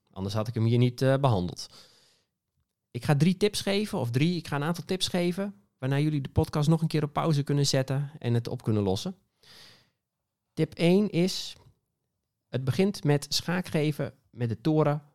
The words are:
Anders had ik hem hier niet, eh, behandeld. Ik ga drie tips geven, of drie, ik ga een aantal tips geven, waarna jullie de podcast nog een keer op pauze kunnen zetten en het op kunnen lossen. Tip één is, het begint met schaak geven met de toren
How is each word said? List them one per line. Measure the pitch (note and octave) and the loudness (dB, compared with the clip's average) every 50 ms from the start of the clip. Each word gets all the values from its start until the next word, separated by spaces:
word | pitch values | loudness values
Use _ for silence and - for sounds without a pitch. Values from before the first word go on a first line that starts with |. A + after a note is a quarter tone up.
| _ _ | _ _
Anders | _ F#2+ F#2+ G2 G2 | _ -6 -6 -2 -2
had | A2+ G#2+ - | -2 -2 -2
ik | - | 0
hem | A2+ A2 | 0 2
hier | A2+ A#2+ A#2+ | 4 4 4
niet, | B2 B2 A#2 - | 4 4 2 2
eh, | C3 C3 C3+ C3+ | 2 2 2 4
behandeld. | C#3 C3 A2 F#2 F2+ D2+ - - - - - - - - _ _ _ _ _ _ _ _ _ _ _ _ _ _ _ _ _ _ _ _ | 2 2 2 2 0 -2 -4 -8 -14 -16 -18 -20 -20 -20 _ _ _ _ _ _ _ _ _ _ _ _ _ _ _ _ _ _ _ _
Ik | - B2 - | -12 -6 0
ga | - D3+ | 2 2
drie | C#3 D#3 F#3 F3+ - | 4 4 4 4 2
tips | - G#3 - - | 0 0 0 -2
geven, | - G3 G3+ G3+ G#3+ G#3 - E3+ | -2 -2 -2 -2 -2 -2 -4 -4
of | A#2 A#2+ | -4 -2
drie, | A#2 B2+ D3 E3+ F3+ E3 | 0 2 2 2 0 -2
ik | - - | -4 -6
ga | D3+ | -4
een | C#3+ C#3+ | -4 -2
aantal | E3 F3+ F3 - | -2 -4 -4 -4
tips | - F#3+ F#3 - - | -6 -4 -4 -2 -2
geven, | - F3+ F3 F3 E3+ F3+ G3 G3+ G3 - _ _ _ _ | 0 0 0 0 -2 -2 -6 -6 -8 -12 _ _ _ _
waarna | B2+ C3 C#3 C#3 | -4 -2 0 2
jullie | D3+ D#3 D3+ C#3+ | 2 0 0 -2
de | C3 - | -4 -2
podcast | - - D#3+ - - D#3 D3 C#3+ | 0 0 0 0 0 0 2 2
nog | E3 D#3+ | 2 2
een | E3 D3+ | 2 0
keer | - D3+ D3 | 0 -2 -2
op | D3 - | -2 -2
pauze | D3+ D3 E3 D#3 C#3 C#3 | -2 0 0 0 0 0
kunnen | - C#3+ C#3+ C#3+ C#3 | 0 0 0 2 2
zetten | - C3+ C3 - C3+ C#3 C#3+ C#3 - - | 2 0 0 0 -2 -4 -4 -6 -10 -6
en | - A#2+ A#2+ | -2 0 0
het | A#2 A#2 - | 0 0 -2
op | - - - | -8 -4 -2
kunnen | A#2 G#2+ G#2+ G2+ | 0 0 2 2
lossen. | F#2+ F#2 G2 - F#3 G3 - _ _ _ _ _ - - - - - - _ _ _ _ _ _ _ _ _ _ _ _ _ _ _ _ | 2 0 0 -4 -8 -10 -10 _ _ _ _ _ -20 -20 -20 -20 -20 -20 _ _ _ _ _ _ _ _ _ _ _ _ _ _ _ _
Tip | - D#3 - - | -4 -4 -2 -2
één | - E3 E3+ F3+ G3 G#3+ F#3+ | 0 2 4 4 4 2 2
is, | - D#3+ F3 F#3 - - - - - - _ - _ _ _ _ _ _ _ _ _ _ _ _ _ _ _ _ | 0 0 0 0 -2 -4 -8 -10 -14 -18 _ -20 _ _ _ _ _ _ _ _ _ _ _ _ _ _ _ _
het | - B2+ C3 | -8 -4 -2
begint | C3 - - F#3 G3+ G3+ - - | -2 0 2 2 0 0 0 0
met | D3 C#3+ C#3+ - - | 2 2 2 0 -2
schaak | - - - - F3 F#3 F3+ - | -4 -4 -2 -2 -4 -4 -4 -4
geven | - D#3+ D3 D3+ C#3+ - C#3+ - - _ _ _ | -2 -2 0 0 -2 -4 -6 -8 -8 _ _ _
met | _ A2 A#2+ A#2 | _ -6 -4 -4
de | A2+ - | -4 -2
toren | - D#3+ D#3 D#3 D3+ D3 D3 D#3 - _ _ | 0 0 2 2 2 2 0 -2 -6 _ _